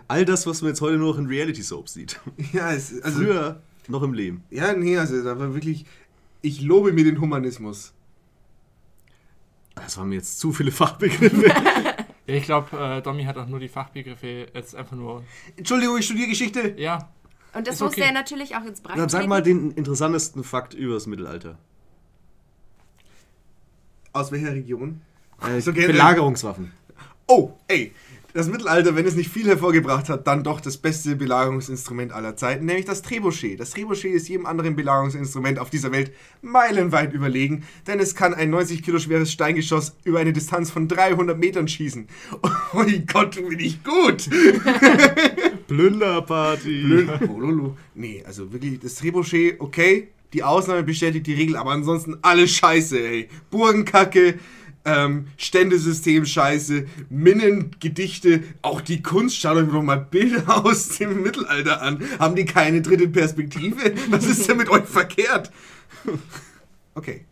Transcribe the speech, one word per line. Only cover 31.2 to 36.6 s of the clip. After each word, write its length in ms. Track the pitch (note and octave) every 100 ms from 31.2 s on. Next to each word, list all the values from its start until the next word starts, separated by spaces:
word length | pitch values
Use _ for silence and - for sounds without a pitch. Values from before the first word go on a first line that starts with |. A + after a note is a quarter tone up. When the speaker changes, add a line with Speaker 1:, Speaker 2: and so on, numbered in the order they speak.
| C#3 B2+ C3 C3 B2 B2+ - A#2+ B2
Speaker 2:
aller 240 | G#2+ A2 G#2+
Zeiten, 300 | B2+ C#3 D#3+
nämlich 200 | F#3 F#3+
das 180 | F#3+
Trebuchet. 560 | - A#3 F#3+ D#3+ A2 F#2+
Das 100 | -
Trebuchet 400 | G3+ G#3+ G3 F#3+
ist 160 | F3 E3
jedem 200 | F#3 D#3
anderen 280 | E3 D#3+ D3
Belagerungsinstrument 840 | C#3+ C3+ C#3 C#3+ C3+ C3+ C3+ C3+
auf 100 | B2+
dieser 220 | D3+ B2+
Welt 200 | C3+ C3+ - - _
meilenweit 720 | A#3+ B3+